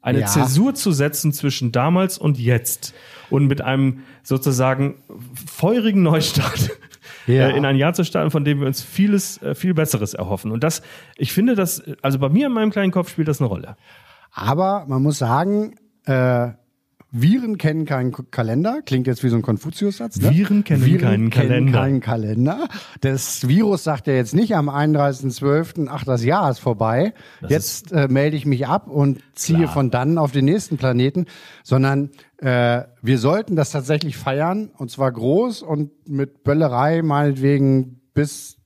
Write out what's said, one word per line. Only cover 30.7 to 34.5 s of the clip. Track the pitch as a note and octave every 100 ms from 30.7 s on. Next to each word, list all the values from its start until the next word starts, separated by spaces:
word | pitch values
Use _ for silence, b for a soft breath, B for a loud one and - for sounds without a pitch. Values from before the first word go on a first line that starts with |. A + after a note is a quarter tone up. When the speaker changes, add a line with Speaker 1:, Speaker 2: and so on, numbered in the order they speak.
| D3+
Speaker 2:
Planeten“, | C3 B2 C3 F#3 E3+ B B B
sondern, | - C3 C3+ C#3 C#3+ b b _
äh, | C3+ B2 A#2+ A#2+ B2 _
wir | A2+ C3
sollten | B2 F#3 A3 E3+
das | C#3+
tatsächlich | D3+ C3 D3+ D#3 B2
feiern, | - C3+ D#3+